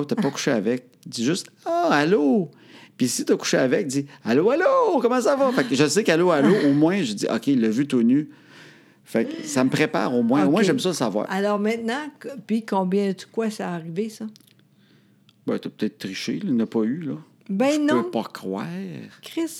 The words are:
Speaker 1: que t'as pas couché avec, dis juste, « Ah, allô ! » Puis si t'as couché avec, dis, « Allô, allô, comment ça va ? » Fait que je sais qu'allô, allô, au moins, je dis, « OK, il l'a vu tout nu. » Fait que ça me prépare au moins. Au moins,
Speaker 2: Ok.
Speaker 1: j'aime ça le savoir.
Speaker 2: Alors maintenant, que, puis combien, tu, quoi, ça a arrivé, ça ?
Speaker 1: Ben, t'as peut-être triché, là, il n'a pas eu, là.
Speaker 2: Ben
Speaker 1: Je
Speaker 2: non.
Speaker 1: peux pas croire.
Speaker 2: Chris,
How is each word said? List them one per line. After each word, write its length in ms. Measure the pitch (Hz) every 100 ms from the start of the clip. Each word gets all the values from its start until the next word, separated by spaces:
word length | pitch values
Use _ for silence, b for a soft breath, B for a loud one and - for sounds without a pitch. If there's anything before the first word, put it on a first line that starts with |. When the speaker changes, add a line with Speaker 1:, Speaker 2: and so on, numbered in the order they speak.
| 143
Speaker 1:
que 80 |
t'as 80 | 120
pas 80 | 143
couché 200 | - -
avec, 360 | 120 101 123 - _ -
dis 180 | 104
juste, « 240 | 117 185 - _ 359
Ah, 240 | 339 339
allô ! » 580 | 151 - 247 294 233 160 B B B B -
Puis 100 | 127
si 160 | - -
t'as 100 | 220
couché 200 | - 170
avec, 300 | 135 165 165
dis, « 180 | 139 139 B -
Allô, 240 | 127 190
allô, 500 | 302 359 539 466 302
comment 200 | 233 254
ça 140 | 240 277
va ? » 160 | 269
Fait 100 | 247 131
que 100 | 131
je 120 | 151
sais 160 | 185
qu'allô, 280 | 226 160 180
allô, 220 | 156 165 208 143
au 60 |
moins, 280 | 143 160 196
je 120 | 190
dis, « 140 | 104 -
OK, 140 | 110 -
il 140 | 135
l'a 80 | 110
vu 180 | 110 143
tout 140 | 127
nu. » 280 | 113 139 151 B B B B B B B _
Fait 200 | 113 123
que 200 | 330 -
ça 160 | 127
me 60 | 131
prépare 440 | 147 151 165 196 240
au 60 |
moins. 220 | 233 277 285
Au 60 |
moins, 100 | 285
Speaker 2:
Ok. 60 | 196
Speaker 1:
j'aime 120 | 135
ça 100 | 185
le 60 | 175
savoir. 320 | 117 98 -
Speaker 2:
Alors 300 | 190 202 208
maintenant, 400 | 208 233 226 262 302 -
que, 100 | - 277 -
puis 160 | 220 220
combien, 480 | 196 185 196 202
tu, 120 | 185 -
quoi, 220 | - 226
ça 200 | 214 190
a 40 | 170
arrivé, 320 | 165 165 220
ça ? 160 | - 220 214 _ _ _ b b b b b b _ -
Speaker 1:
Ben, 120 | 104
t'as 100 | -
peut-être 280 | - 107 -
triché, 360 | 98 95 - 147
là, 100 | 202
il 60 | 120
n'a 120 | 110
pas 160 | 117
eu, 160 | 110 151
là. 140 | 156 156 - _ -
Speaker 2:
Ben 240 | 196 269
Speaker 1:
Je 60 | 302
Speaker 2:
non. 240 | 294 311
Speaker 1:
peux 80 | 359
pas 120 | 113 -
croire. 360 | - 95 98 151 175 190 147 107 -
Speaker 2:
Chris, 260 | - - 320 -